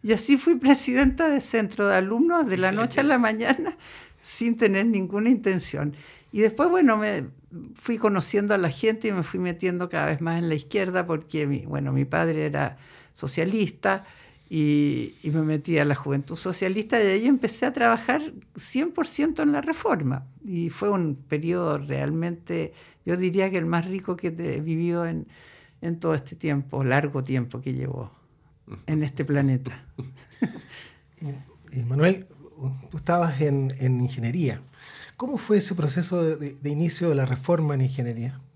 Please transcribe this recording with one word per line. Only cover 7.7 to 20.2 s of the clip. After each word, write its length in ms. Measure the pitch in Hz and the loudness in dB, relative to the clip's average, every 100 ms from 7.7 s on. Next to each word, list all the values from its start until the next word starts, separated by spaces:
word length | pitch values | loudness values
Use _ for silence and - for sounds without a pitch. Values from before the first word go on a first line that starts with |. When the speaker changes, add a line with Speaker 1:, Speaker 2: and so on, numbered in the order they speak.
Speaker 1:
fui 220 | - - 226 | -12 -6 0
conociendo 560 | 220 196 - 202 202 | 2 2 0 0 2
a 60 | 202 | 2
la 120 | 170 | 0
gente 380 | 131 220 220 226 | 0 0 0 -2
y 40 | |
me 100 | 190 | -2
fui 160 | 151 185 | -4 -4
metiendo 500 | 180 170 185 180 180 | -4 -2 -2 -2 -4
cada 180 | 165 147 | -2 -2
vez 140 | 147 | -2
más 180 | 165 165 | -2 -2
en 100 | 170 | 0
la 80 | 151 | -2
izquierda 500 | - 208 185 180 175 | -2 -2 0 -2 -2
porque 400 | 160 160 156 147 | -4 -4 -4 -2
mi, 200 | 135 139 | -2 -4
bueno, 260 | 143 139 | -4 -2
mi 120 | 135 | 0
padre 420 | 135 156 165 156 151 | 0 0 0 0 -2
era 320 | 143 143 - - - - | -2 -2 -4 -20 -20 -20
socialista 920 | - 135 147 170 220 196 - 196 190 - - - _ _ | -10 -6 -2 -2 0 -2 -2 -2 -2 -4 -20 -20 _ _
y, 600 | 160 151 147 147 127 117 - | 0 2 4 2 0 -6 -8
y 80 | 156 | -4
me 120 | 160 | 0
metí 360 | 156 156 139 160 | 0 -2 0 2
a 60 | |
la 100 | 147 | 2
Juventud 400 | 135 143 139 139 | 0 0 -4 -4
Socialista 680 | 165 185 180 190 196 220 240 | -6 -6 -2 -2 -2 0 2
y 60 | 208 | 4
ahí 200 | 190 240 | 4 4
empecé 400 | 262 226 - 262 | 4 2 -2 -4
a 60 | |
trabajar 600 | 269 233 226 240 294 311 190 - - | 2 4 4 2 -2 -2 -12 -18 -16
cien 340 | - 254 330 | -6 -2 -2
por 160 | - 311 | -2 -4
ciento 380 | - 302 302 | 0 -2 2
en 80 | 294 | 2
la 80 | 294 | 2
reforma. 680 | 285 320 440 226 139 131 | -2 -2 0 0 0 -2